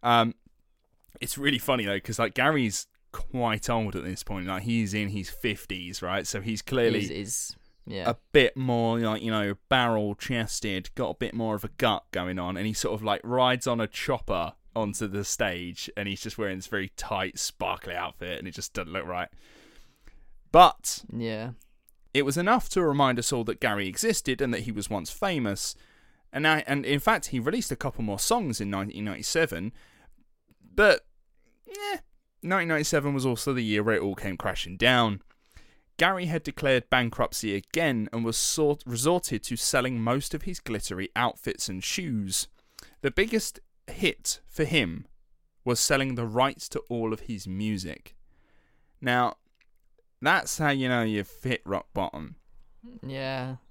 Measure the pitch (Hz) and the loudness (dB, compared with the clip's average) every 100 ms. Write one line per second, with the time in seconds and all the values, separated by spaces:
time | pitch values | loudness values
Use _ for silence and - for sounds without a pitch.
0 | 120 117 113 - _ _ _ _ _ _ | 6 6 4 0 _ _ _ _ _ _
1 | _ - - - 139 190 - 127 101 101 | _ -12 -8 -2 0 0 2 2 2 -2
2 | - 113 117 - 135 156 117 92 - _ | -2 -2 0 4 4 4 2 -2 -8 _
3 | _ - - 127 117 107 - 117 110 90 | _ -6 -4 0 0 0 0 0 0 -4
4 | 76 90 - 98 90 92 104 117 107 104 | -6 -8 -6 -6 -4 -4 0 0 2 0
5 | 101 101 90 - 120 101 - 92 87 92 | -2 -4 -6 -4 -4 -4 -6 -8 -8 -8
6 | 90 98 85 107 98 107 - 131 117 104 | -2 -2 -2 -6 -4 -6 -2 2 4 2
7 | 101 87 101 - - - - _ - 101 | -2 -6 -6 -6 -8 -12 -20 _ -12 -4
8 | 92 117 _ 147 123 - 131 120 117 117 | -2 -4 _ 6 6 4 0 2 2 2
9 | 113 110 113 110 104 101 _ 131 120 113 | 0 -2 -2 0 0 -4 _ 2 4 2
10 | 104 101 - 123 110 - 107 95 95 - | 0 -4 -4 -2 -2 -4 -4 -4 -6 -4
11 | 110 - 120 113 113 104 110 - 120 101 | -4 -2 -4 -2 -2 -2 -6 0 2 2
12 | - 95 90 92 90 92 104 107 - 107 | -2 -4 -2 -2 -4 -2 -2 -2 -2 -2
13 | 110 101 - 127 127 127 131 117 107 - | -2 -2 0 2 4 2 0 0 -2 -4
14 | - 127 - 95 80 - - 117 107 95 | -2 -2 -2 -2 -2 -8 -8 -4 -2 -2
15 | 107 101 101 - 107 87 90 90 - - | -4 -4 -4 -2 -2 -2 -8 -10 -10 -6
16 | 101 98 110 - 101 95 90 101 95 - | -4 -4 -8 -4 -4 -4 -4 -4 -4 -8
17 | - 101 95 - - - 90 92 - 87 | -4 -2 -2 -4 -8 -4 -4 -4 -6 -6
18 | 87 - 87 85 92 82 - - 85 92 | -6 -8 -8 -8 -8 -10 -8 -8 -6 -6
19 | 80 87 87 - - - - - - _ | -6 -6 -6 -12 -20 -20 -20 -20 -20 _
20 | - - - - - 160 180 - - - | -20 -20 -20 -20 4 10 10 8 -8 -8
21 | - 117 113 110 113 - _ _ _ _ | -8 -6 -4 -4 -8 -10 _ _ _ _
22 | - 139 139 139 180 240 - - 170 139 | -2 2 2 2 4 4 4 2 2 4
23 | 135 123 117 127 110 101 120 101 95 92 | 4 2 0 0 -2 0 0 0 -2 0
24 | 220 - - 127 135 120 110 104 98 104 | 0 0 0 0 0 0 -2 -6 -4 -4
25 | 80 - 202 165 113 98 - - - _ | -4 -4 -2 0 0 -2 -6 -8 -18 _
26 | _ _ _ - 156 156 - 143 135 143 | _ _ _ 0 2 2 2 -2 2 2
27 | 170 220 - 131 117 220 - 139 139 - | 4 2 0 -2 0 -2 -2 -4 -4 -4
28 | 110 98 - 233 175 113 101 98 98 - | -4 -2 2 2 2 -2 -2 -4 -4 -6
29 | 104 95 - 170 160 82 98 - - _ | -6 -6 -2 2 2 0 -6 -8 -20 _
30 | - - _ _ _ _ - - 208 170 | -20 -20 _ _ _ _ -8 6 8 8
31 | - _ _ _ _ _ - 403 415 392 | 2 _ _ _ _ _ -18 -10 -6 -6
32 | - _ _ _ 165 190 170 160 151 160 | -6 _ _ _ 0 0 2 2 4 2
33 | 143 139 131 120 - 127 113 104 104 110 | 2 0 0 0 0 0 2 2 4 2
34 | 98 95 101 90 104 92 - 92 120 127 | 2 -2 -6 -4 -4 -4 -6 2 4 6
35 | 113 101 - _ _ - - _ _ - | 4 0 -10 _ _ -20 -20 _ _ 2
36 | 170 190 175 160 - - 143 127 - 127 | 2 2 -2 -2 -4 -2 2 2 4 2
37 | 117 - 120 - 110 98 - - 165 120 | 2 0 -2 0 -2 -2 -2 0 2 0
38 | 104 117 113 113 - - 151 147 - 117 | -2 -2 -2 0 0 2 2 2 -2 0
39 | 139 175 - 113 - 120 - 139 127 123 | 2 2 0 -6 -4 -4 0 0 0 0
40 | 113 127 139 156 - 180 - 107 - 92 | 0 0 -2 -6 -6 -8 -6 -6 -4 -6
41 | 95 - 120 - - - - 92 - - | -4 0 0 0 -8 -6 -6 -6 -4 -4
42 | 175 113 98 95 - _ _ - - _ | -2 -4 -2 -4 -4 _ _ -20 -20 _
43 | 139 - 220 226 - - - _ - - | -2 0 2 0 -2 -10 -20 _ -16 0
44 | 180 - - - - - 147 151 95 82 | 0 0 -6 -6 -8 -4 2 2 2 -4
45 | - - _ _ _ _ - 120 - 139 | -12 -20 _ _ _ _ -2 0 4 2
46 | 135 123 117 110 139 - - - - 120 | 2 -2 -2 2 2 0 -8 -8 -4 -2
47 | 113 110 - 107 92 95 107 104 90 71 | -2 -4 -6 -8 -6 -4 -2 -2 -6 -12
48 | - - - _ _ _ _ _ _ _ | -16 -20 -20 _ _ _ _ _ _ _
49 | 127 123 120 - _ _ _ _ _ _ | 0 2 2 -2 _ _ _ _ _ _
50 | _ _ 139 180 - - 151 139 131 123 | _ _ 2 2 2 0 0 2 2 2
51 | 110 104 98 - 127 127 80 95 - - | 2 0 -4 -6 -4 -4 -2 -4 -4 -4
52 | 92 - 80 - _ - - - 240 247 | -4 -6 -12 -16 _ -20 -20 -20 -20 -14
53 | - 135 135 135 127 131 _ | -10 -6 -4 -4 -6 -10 _